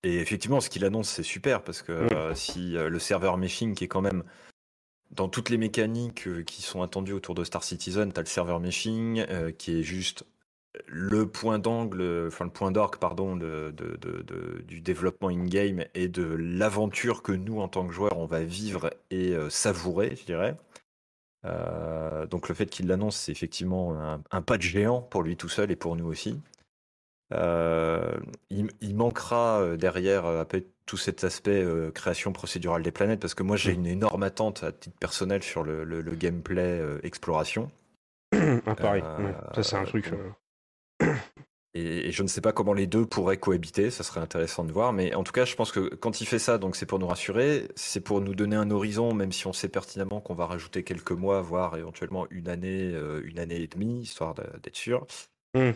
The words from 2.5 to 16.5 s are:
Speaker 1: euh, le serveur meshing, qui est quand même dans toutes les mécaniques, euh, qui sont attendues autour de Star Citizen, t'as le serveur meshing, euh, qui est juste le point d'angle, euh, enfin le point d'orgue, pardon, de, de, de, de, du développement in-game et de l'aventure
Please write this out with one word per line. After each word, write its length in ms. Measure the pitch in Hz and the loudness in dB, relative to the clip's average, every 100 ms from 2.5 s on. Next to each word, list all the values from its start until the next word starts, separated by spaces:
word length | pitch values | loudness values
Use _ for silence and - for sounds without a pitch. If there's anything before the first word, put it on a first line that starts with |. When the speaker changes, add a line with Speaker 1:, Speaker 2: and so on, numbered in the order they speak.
| 87 90 85 | -4 -2 0
Speaker 1:
euh, 120 | 80 | 0
le 120 | 85 | 0
serveur 360 | - 98 95 90 | 0 2 4 2
meshing, 380 | 92 - 113 | 0 0 -2
qui 80 | 98 | -2
est 60 | 90 | 0
quand 120 | 95 | 2
même 220 | 98 92 82 - - _ _ _ _ _ _ | 2 0 -4 -16 -20 _ _ _ _ _ _
dans 180 | - 95 | -4 -2
toutes 220 | - 110 | -2 0
les 80 | 117 | 2
mécaniques, 720 | 110 107 110 117 120 - 92 | 2 2 0 0 -4 -6 -6
euh, 160 | 85 | -6
qui 180 | 82 - | -6 -8
sont 200 | - 95 | -6 -2
attendues 300 | 90 95 95 | -2 -2 -2
autour 200 | 98 - | -4 -4
de 80 | 87 | -4
Star 220 | 85 82 | -2 -2
Citizen, 480 | - 87 - 95 104 | -4 -4 -2 0 2
t'as 80 | 90 | 0
le 80 | 82 | -2
serveur 320 | - 87 85 | -2 0 0
meshing, 680 | 87 - 113 113 113 113 - | 0 0 0 0 0 0 0
euh, 220 | 90 82 | -2 -2
qui 300 | 80 - 82 | -4 -2 0
est 20 | |
juste 420 | 78 92 92 - - _ _ _ _ - - | 0 -2 -4 -6 -18 _ _ _ _ -18 -12
le 400 | 73 95 107 104 | -4 2 2 2
point 320 | - 113 107 | 0 0 2
d'angle, 420 | 113 117 113 92 | 2 0 0 0
euh, 280 | 90 85 82 | 0 2 -2
enfin 160 | - | -2
le 80 | 87 | -6
point 180 | - 98 | 0 2
d'orgue, 280 | 98 101 - | 4 2 2
pardon, 360 | 90 85 98 | -2 0 -2
de, 400 | 92 82 78 78 76 | -2 -4 -4 -6 -8
de, 200 | - 50 | -8 -6
de, 260 | 50 50 | -6 -8
de, 400 | 50 50 50 50 | -8 -10 -8 -10
du 180 | 50 82 | -12 -8
développement 500 | 82 90 92 - 95 | -2 2 0 2 0
in-game 540 | 87 90 95 101 92 - 92 | 0 2 4 2 0 -4 -2
et 100 | 90 | 0
de 260 | 90 82 82 | 0 0 0
l'aventure 840 | 82 | -2